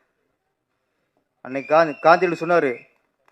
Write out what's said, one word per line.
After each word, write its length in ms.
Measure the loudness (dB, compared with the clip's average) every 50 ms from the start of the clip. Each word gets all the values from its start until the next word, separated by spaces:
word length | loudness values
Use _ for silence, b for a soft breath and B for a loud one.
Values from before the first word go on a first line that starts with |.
| _ _ _ _ _ _ _ _ _ _ _ _ _ _ _ _ _ _ _ _ _ _ _ _ _ _ _ _
அன்னைக்கு 340 | -16 -12 -10 -10 -4 0 2
காந்தி, 240 | 2 2 0 -2 0
காந்தியடிகள் 480 | 2 4 4 4 2 -2 -4 -6 -2
சொன்னாரு, 320 | 0 0 0 0 -2 -6 -8 -14 _ _ _ _ _ _ _ _ _